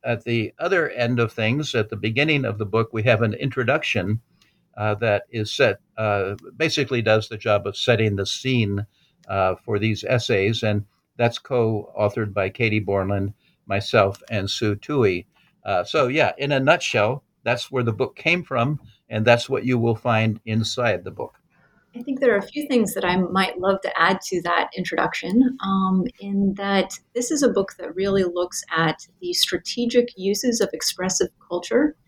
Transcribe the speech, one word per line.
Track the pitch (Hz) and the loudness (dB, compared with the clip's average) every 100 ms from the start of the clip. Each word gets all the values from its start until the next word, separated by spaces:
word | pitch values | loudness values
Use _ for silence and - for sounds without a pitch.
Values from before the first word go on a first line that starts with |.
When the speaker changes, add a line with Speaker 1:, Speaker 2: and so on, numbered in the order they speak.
| 120 | -2
Speaker 1:
at | 113 | -4
the | - 117 107 - | 0 -2 -2 -4
other | 165 185 147 | 0 0 0
end | - 117 123 | -2 0 2
of | 113 | 0
things, | - 107 135 151 120 | 0 0 0 0 -2
at | 107 | -2
the | 104 | -2
beginning | 110 113 151 147 | -2 0 2 2
of | 123 101 | 0 -4
the | 104 | -2
book, | 110 113 | 0 0
we | 113 | 0
have | 107 113 | 2 4
an | 113 101 | 4 0
introduction, | 139 127 117 151 - 110 90 110 _ _ _ _ _ - | -4 -2 0 0 0 -2 0 -2 _ _ _ _ _ -6
uh, | 107 104 | -4 0
that | 113 101 - | 2 0 -2
is | 117 104 - | -6 -6 2
set, | 127 98 _ - | 2 2 _ -4
uh, | 110 101 98 104 95 - | -2 0 -2 -6 -12 -4
basically | 160 156 127 127 | -2 0 -2 0
does | 110 107 107 | 2 2 2
the | 107 | -8
job | 113 104 98 | 0 0 0
of | - | -4
setting | - 117 110 101 | 2 2 2 0
the | 98 | -4
scene, | - 131 127 107 101 107 _ _ _ - | -4 -2 0 0 -2 -6 _ _ _ -6
uh, | 98 95 92 | 0 0 0
for | - 104 | -4 -2
these | 110 104 | 0 -2
essays, | - 123 - 110 98 110 | 0 0 2 2 2 0
and | 110 104 101 _ _ - | 0 0 -4 _ _ -2
that's | 117 - | -2 -2
co-authored | - 127 113 110 - - 104 117 104 | -4 0 2 0 -6 -2 0 0 -4
by | 98 95 | -2 -4
Katie | - 117 107 | 0 0 0
Borland, | 98 98 95 101 98 - _ _ - | 0 -2 0 -2 -2 -6 _ _ -6
myself, | 98 - 120 98 98 - | -4 0 4 4 0 -6
and | 110 98 | -4 -4
Sue | - 110 101 | -2 -2 -2
Tui. | - 147 107 90 - _ _ _ | -4 2 2 0 -6 _ _ _
Uh, | 98 95 | -4 -2
so, | 90 160 127 | 0 0 0
yeah, | 143 127 - | 2 0 0
in | 143 | -2
a | 139 | 0
nutshell, | 135 170 - 117 104 131 _ _ | 4 2 2 2 2 0 _ _
that's | - 123 - | -2 -2 -2
where | 131 | -2
the | 120 | 0
book | 104 123 - | 0 -2 -2
came | 160 175 | 0 0
from, | 170 127 120 151 - _ _ | 0 -2 0 -2 -8 _ _
and | 110 110 | 0 4
that's | 117 - | 4 4
what | 131 | -2
you | 123 123 | 0 2
will | 117 113 | 2 0
find | 123 110 110 107 | 2 2 2 -2
inside | - 110 107 - 120 92 | -2 -2 -2 0 0 0
the | 90 | -4
book. | 80 - _ _ _ _ _ _ 240 | -10 -10 _ _ _ _ _ _ -12
Speaker 2:
I | |
think | 240 262 | -8 0
there | 262 202 | 2 2
are | 202 | 0
a | |
few | 294 294 | -6 0
things | 254 202 | 2 2
that | - | 0
I | 185 185 | 0 2
might | 175 185 190 - | 2 2 0 0
love | 185 190 | 0 0
to | - - | -2 0
add | 165 196 - | 2 2 -2
to | 180 | -4
that | 170 175 - - | 0 0 0 -4
introduction, | 180 - - - 190 214 262 262 | -4 -2 -2 -2 0 4 2 2
um, | 190 190 190 190 - - | -2 0 2 2 0 -6
in | 202 196 196 | -6 0 0
that | 196 196 196 190 - _ 233 | 0 0 0 0 -6 _ -6
this | 247 | -2
is | 302 | 2
a | 269 | 2
book | - 190 - | 2 -2 -6
that | 165 170 | -12 -4
really | 196 196 | 0 2
looks | 180 175 175 - - | 0 -2 -4 -6 -6
at | 165 165 - - _ | 0 0 -2 -10 _
the | 349 | -6
strategic | 349 - 185 - - 240 247 240 - | -2 -2 -2 -6 -4 2 2 2 -2
uses | 190 208 254 233 | -2 0 -2 0
of | 196 | -2
expressive | - - - 185 185 180 _ _ | -2 -6 -4 -4 -2 -4 _ _
culture | 175 - 240 302 - | -8 -2 0 0 -2